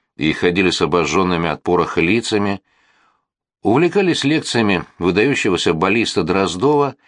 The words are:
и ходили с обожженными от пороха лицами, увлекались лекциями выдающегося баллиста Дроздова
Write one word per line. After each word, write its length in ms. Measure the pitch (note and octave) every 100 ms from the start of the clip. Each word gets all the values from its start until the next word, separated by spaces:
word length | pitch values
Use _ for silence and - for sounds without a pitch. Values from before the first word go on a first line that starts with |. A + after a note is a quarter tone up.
| _ -
и 140 | D2+
ходили 360 | D2+ F2+ F2 F#2
с 120 | E2
обожженными 680 | E2+ F2 D#2 E2 F#2 F2 E2
от 140 | C#2+
пороха 380 | - F2 E2 -
лицами, 600 | E2 A2+ - G#2+ G2+ G2 _ _ _ _ _ _ _ _ _ _
увлекались 600 | - A#2+ F3 F#3 F#3+ D3
лекциями 600 | C#3 D#3+ - B2 G#2+ F#2 D2 -
выдающегося 760 | F2 F2+ A#2+ C#3 - F2 -
баллиста 500 | D#2+ F#2 G#2+ G#2+ -
Дроздова 720 | E2+ F#2 F#2+ F2 B2+ D3 C#3+ -